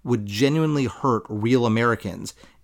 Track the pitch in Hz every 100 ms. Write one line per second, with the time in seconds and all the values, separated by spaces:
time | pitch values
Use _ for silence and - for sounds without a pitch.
0 | - 120 104 101 135 156 156 147 123 -
1 | 139 110 - 107 113 127 120 110 120 113
2 | 98 - - - - _